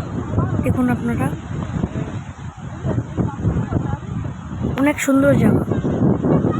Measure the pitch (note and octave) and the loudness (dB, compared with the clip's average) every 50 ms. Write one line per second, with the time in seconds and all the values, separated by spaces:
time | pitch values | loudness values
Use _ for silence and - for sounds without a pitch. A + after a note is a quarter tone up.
0 | - - - - - - - - - - - - - C4 - - B3 B3 B3 A#3+ | -2 -4 -4 -6 -4 -2 0 0 0 0 0 0 2 2 2 2 2 2 2 0
1 | A#3 A#3 A#3 - A#3+ - - - - - - - - - - - - - - - | 0 -2 0 0 0 -2 -2 -4 -8 -8 -6 -6 -4 -4 -4 -2 -2 -2 -2 -4
2 | - - - - - - - - - - - - - - - - - - - - | -6 -6 -6 -8 -8 -10 -12 -12 -12 -12 -12 -12 -12 -12 -10 -6 -4 -2 -2 -2
3 | - - - - - - - - - - - - - - - - - - - - | -4 -4 -2 -2 -2 -2 -2 -2 -2 0 0 0 0 -2 -2 -2 -2 -2 -4 -6
4 | - - - - - - - - - - - - - - - - C4+ D4 D4 - | -6 -6 -6 -6 -6 -6 -8 -10 -10 -10 -6 -4 -4 -2 0 2 2 2 2 0
5 | - C#4 C4+ C4+ C#4 C#4+ C4+ - - - - - - - - - - - - - | 2 2 4 6 6 6 6 6 6 6 4 4 2 0 0 0 0 0 0 2
6 | - - - - - - - - - C6+ - - | 4 4 2 2 2 2 4 4 4 2 2 0